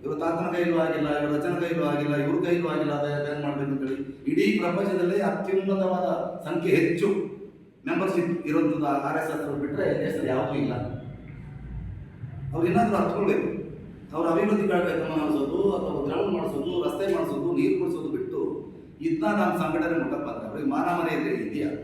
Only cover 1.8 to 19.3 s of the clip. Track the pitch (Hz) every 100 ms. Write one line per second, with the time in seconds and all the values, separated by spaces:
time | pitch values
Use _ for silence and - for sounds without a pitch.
1.8 | 170 147 147 143 143 165 175 175 170 165
2.8 | 147 147 143 147 147 147 147 143 139 135
3.8 | 131 135 139 - - 156 202 214 175 175
4.8 | 202 180 175 202 - - 190 190 190 190
5.8 | 185 180 - - - - 151 170 - -
6.8 | - 175 208 196 - - - - - -
7.8 | - 170 190 175 170 - 151 160 151 151
8.8 | 143 139 - - 160 151 147 143 143 -
9.8 | - - - - - - - 147 139 120
10.8 | - - - - - - - - - -
11.8 | - - - - - - - 170 175 196
12.8 | 208 202 - - 196 - - - - -
13.8 | - - - 151 165 165 202 208 180 175
14.8 | 170 160 156 156 147 143 139 180 196 -
15.8 | - - - - 202 - - 143 147 180
16.8 | 180 - 190 339 - - - 277 - -
17.8 | - - - - - - - - - -
18.8 | - - 330 - 214